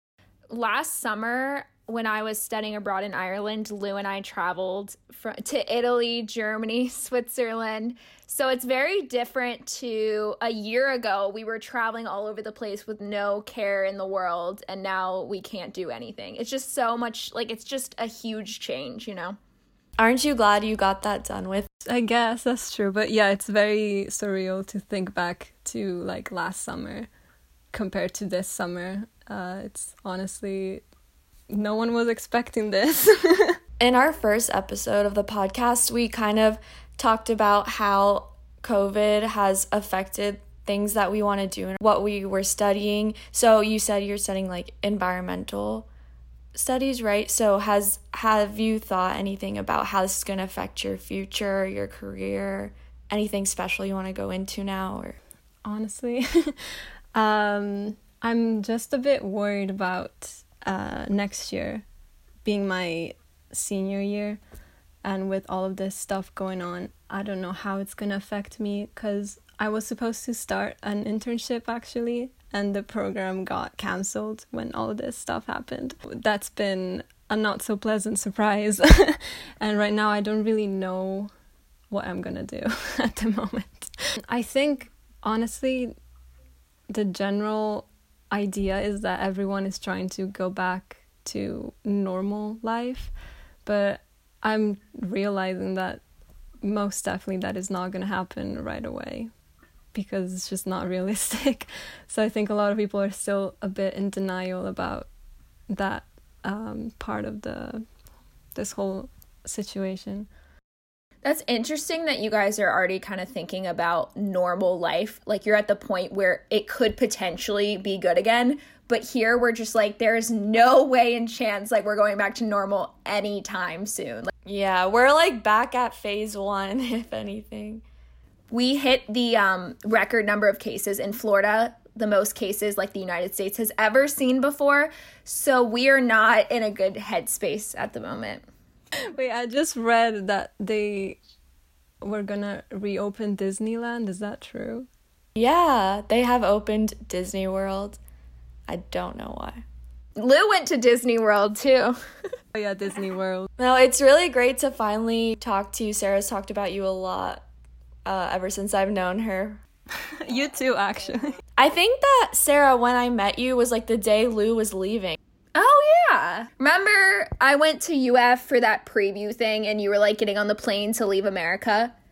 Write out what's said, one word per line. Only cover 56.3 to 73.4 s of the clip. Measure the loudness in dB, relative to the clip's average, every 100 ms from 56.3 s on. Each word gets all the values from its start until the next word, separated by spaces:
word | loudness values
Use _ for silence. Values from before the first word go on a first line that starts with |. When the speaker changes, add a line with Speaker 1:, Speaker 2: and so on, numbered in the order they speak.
| 2 2 -4 -12
Speaker 3:
<laughs> | -14 -16 -20 -4 2
um, | 4 4 2 0 -2 -4 -6 -10 _ -6
I'm | 0 2 2 0
just | 0 -4 -2
a | 0
bit | 2 2
worried | 0 -2 -2 -2 -2
about, | -2 -2 -4 -6 -14 -18 -18 -20 -10 -6
uh, | -4 -4 -6 -2
next | 0 -2 -6 -8
year | -6 -6 -8 -12 -20 -20 _ _ -8
being | -2 0 0
my | -2 -2 -4 -6 -10 _ _ _
senior | -8 -6 -4 -4 -4
year, | -4 -4 -6 -8 -14 -20 -20 _ _ _
and | -6 -4 -2
with | -4 -4
all | -4 -4
of | -4
this | -6 -6
stuff | -6 -6 -6 -8
going | -8 -6
on, | -8 -8 -12 -14 -12
I | -8
don't | -6 -6
know | -8
how | -8 -6 -6
it's | -8
gonna | -8 -6 -4
affect | -6 -8 -8 -8
me, | -6 -4 -8 -8
'cause | -4 -4 -6 -12 _ -6
I | -4
was | -2 -4
supposed | -4 -4 -6 -6
to |
start | -6 -4 -4 -4 -6
an | -6 -4 -4
internship, | -4 -4 -6 -4 -6 -6
actually, | -8 -6 -6 -4 -4 -6 _ -8
and | -4 -2 -2
the |
program | -4 -4 -4 -4 -4 -4